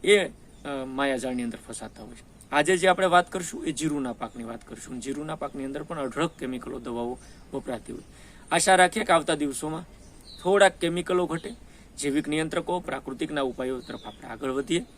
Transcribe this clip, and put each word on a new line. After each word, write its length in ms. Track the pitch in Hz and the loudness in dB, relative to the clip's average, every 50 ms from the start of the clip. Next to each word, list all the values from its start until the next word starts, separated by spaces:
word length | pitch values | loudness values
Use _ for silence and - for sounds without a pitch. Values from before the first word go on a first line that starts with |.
| - | 6
એ, 140 | 180 208 202 | 6 6 6
અ, 120 | 185 143 - - - - - - - 143 143 135 131 | 6 2 -6 -14 -20 -20 -20 -14 -10 -8 -6 -6 -6
માયાજાળની 580 | 131 131 135 139 139 135 123 120 131 127 123 123 | -6 -2 0 0 2 0 0 -2 -4 -4 -2 -4
અંદર 140 | 117 110 - - - | -4 -6 -8 -12 -14
ફસાતા 360 | 113 - 113 110 - - 110 | -14 -14 -14 -14 -14 -16 -16
હોય 120 | 117 120 | -16 -16
છે. 340 | - - - - - - - | -20 -20 -20 -20 -20 -12 0
આજે 260 | - 143 151 160 185 180 | 2 2 4 4 4 4
જે 100 | 175 190 | 6 4
આપણે 180 | 180 175 190 | 4 6 4
વાત 260 | 180 170 180 180 - | 6 6 6 6 6
કરશું 340 | - 190 175 - - - - | -4 -6 -6 -6 -8 -6 -4
એ 60 | 175 | -4
જીરુના 420 | 147 127 151 160 147 147 135 123 117 | -4 -2 -2 -2 0 0 -2 -4 -4
પાકની 300 | - 123 110 - 120 117 | -6 -8 -10 -10 -12 -10
વાત 240 | 113 113 113 - - | -10 -10 -12 -12 -14
કરશું. 320 | 123 117 - - 127 123 | -16 -14 -12 -12 -10 -10
જીરુના 360 | 113 127 135 143 151 156 160 | -8 -6 -6 -6 -6 -8 -6
પાકની 300 | 151 151 139 - 143 135 | -6 -8 -8 -8 -8 -8
અંદર 180 | 135 139 151 156 | -8 -8 -8 -8
પણ 160 | 156 175 156 | -8 -6 -6
અઢળક 380 | 139 131 113 143 160 170 - - | -6 -6 -2 -2 -2 -2 -2 -6
કેમિકલો, 420 | 135 127 127 123 120 123 127 123 | -8 -8 -8 -8 -8 -10 -10 -10
દવાઓ 400 | 120 123 117 117 117 120 127 - - - - - - - - | -8 -8 -6 -4 -4 -6 -6 -8 -12 -20 -20 -20 -18 -10 -10
વપરાતી 400 | 139 - - 127 113 - - - | -10 -6 -6 -8 -8 -8 -12 -14
હોય. 80 | - - - - - - - - - - - | -14 -14 -18 -20 -20 -20 -20 -20 -20 -6 0
આશા 240 | - - - - 190 | 2 2 6 6 8
રાખીએ 280 | 185 - 175 - 226 220 | 8 8 6 4 0 2
કે 100 | - 175 | 4 4
આવતા 220 | 165 156 - 160 | 4 4 2 0
દિવસોમાં 500 | 147 147 143 135 - - 156 156 165 180 - - - - - - - - - - - - | 0 0 -4 -4 -4 -6 -6 -6 -8 -10 -14 -18 -20 -20 -20 -20 -20 -20 -20 -18 -6 0
થોડાક 360 | 180 196 202 196 190 185 - | 4 6 8 8 6 6 4
કેમિકલો 460 | - 170 170 175 175 - 185 180 180 | -2 -2 0 -2 -2 0 0 0 2
ઘટે, 300 | 170 160 160 - - 233 - - - - - - - - - | 0 -2 -6 -6 -8 -12 -12 -16 -20 -20 -20 -20 -20 -12 -4
જૈવિક 300 | - 143 135 151 147 147 | -2 0 0 0 0 0
નિયંત્રકો, 520 | 151 156 160 160 156 160 - - 175 180 | 0 0 -2 0 -2 -4 -2 0 -2 -2
પ્રાકૃતિકના 640 | 170 - 139 135 - - 135 120 156 151 151 147 | -2 -4 -8 -6 -8 -10 -6 -4 -4 -4 -2 -2
ઉપાયો 380 | 139 131 120 - 127 127 131 127 | -2 -2 -2 -4 -4 -4 -4 -6
તરફ 260 | 123 - 123 120 - | -8 -12 -14 -12 -12
આપણે 220 | - 120 - - 127 | -16 -16 -16 -14 -14
આગળ 220 | 117 110 143 135 | -12 -6 -4 -4
વધીએ. 300 | 131 135 139 127 156 170 247 - - | -2 -2 -2 0 -2 -2 -2 -4 -16